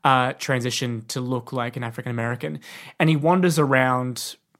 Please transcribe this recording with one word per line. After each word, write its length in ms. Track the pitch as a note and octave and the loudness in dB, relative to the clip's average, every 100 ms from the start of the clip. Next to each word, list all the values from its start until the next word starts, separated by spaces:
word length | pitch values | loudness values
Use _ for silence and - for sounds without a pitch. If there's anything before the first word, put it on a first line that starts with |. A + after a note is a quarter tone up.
uh, 300 | C#3+ C3+ B2+ | 6 4 4
transition 680 | - - B2+ B2 A#2+ B2+ A#2 A#2 | -2 -2 -2 0 -4 -4 -6 -6
to 120 | - | -6
look 320 | B2 B2+ A#2 | -4 -4 -4
like 240 | C3 A#2+ - | -6 -6 -6
an 80 | |
African 260 | A#2 A2+ B2 | -8 -8 -6
American. 500 | A#2 A#2 A#2+ D3+ - - - - - | -4 -4 -4 -6 -8 -12 -20 -20 0
And 80 | D#3+ | 2
he 80 | D#3 | 4
wanders 420 | D#3 F#3 F3+ D#3 | 4 4 4 4
around, 800 | C#3+ C3 B2+ B2+ B2+ A#2+ - - _ | 4 4 4 2 -2 -6 -10 -12 _